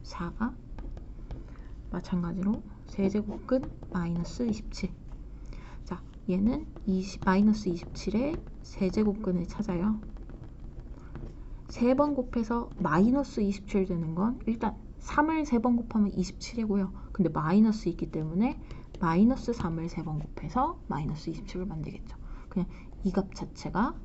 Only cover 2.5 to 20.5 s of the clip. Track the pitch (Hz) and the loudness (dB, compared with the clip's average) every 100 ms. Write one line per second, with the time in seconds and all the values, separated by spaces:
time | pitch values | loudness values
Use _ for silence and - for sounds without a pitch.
2.5 | 240 - - - - 196 202 208 - - | 0 -4 -14 -10 0 2 2 -2 -6 0
3.5 | 254 269 - - 185 170 170 170 - 240 | 0 0 -8 -6 -2 0 -2 -2 -2 -2
4.5 | 214 220 - 190 - - - - - - | -2 -4 -4 -6 -6 -12 -12 -12 -12 -10
5.5 | - - - - 175 - - - 185 208 | -10 -10 -12 -10 -10 -10 -12 0 4 4
6.5 | 277 320 - - 190 190 - - 190 214 | 2 -4 -6 0 0 0 -2 4 6 8
7.5 | 214 - 170 - - - 202 277 330 - | 6 2 -2 -4 -6 0 0 0 -2 -6
8.5 | - - - 185 180 214 202 - 180 175 | -12 -10 0 0 4 2 2 0 0 -2
9.5 | - - 175 196 214 - - - - - | -4 -2 0 2 0 -2 -12 -12 -12 -12
10.5 | - - - - - - - - - - | -12 -12 -12 -12 -12 -10 -10 -10 -10 -12
11.5 | - - - 240 269 294 277 254 - 220 | -12 -10 2 4 6 6 4 0 0 0
12.5 | 240 240 - 170 156 214 269 277 - 202 | 0 -2 -2 2 6 8 6 2 0 0
13.5 | 196 - 202 185 175 160 165 214 262 - | 0 0 2 2 0 0 0 0 0 -2
14.5 | 226 220 - - - - - 302 320 294 | 0 0 -2 -10 -12 -2 4 4 4 4
15.5 | 233 240 240 233 220 202 - 180 - - | 4 6 4 2 4 4 4 -2 -2 -8
16.5 | - 220 202 190 - - - 165 156 156 | -4 0 2 0 -4 -10 2 2 4 6
17.5 | 196 220 214 - 170 156 160 156 165 240 | 8 8 6 0 -2 -2 -2 -2 2 2
18.5 | - - - - - 170 165 220 262 - | 2 -8 -12 -12 -2 2 8 8 6 0
19.5 | 233 175 165 165 170 165 151 151 - 151 | 0 0 0 -2 -4 -4 -4 -4 -8 -4